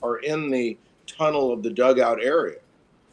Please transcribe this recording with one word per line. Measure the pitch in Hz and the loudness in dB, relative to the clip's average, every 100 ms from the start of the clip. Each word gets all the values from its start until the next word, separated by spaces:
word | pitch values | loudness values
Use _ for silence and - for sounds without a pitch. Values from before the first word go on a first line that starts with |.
are | 120 117 | -6 -4
in | 147 156 147 | -4 -4 -2
the | 131 117 110 _ _ - | -2 -2 -6 _ _ -20
tunnel | - 156 147 135 | -2 0 2 0
of | 117 | -2
the | 110 | -4
dugout | 107 127 131 117 107 | 2 4 6 4 2
area. | 123 160 98 71 - _ _ _ _ | 0 0 -2 -8 -18 _ _ _ _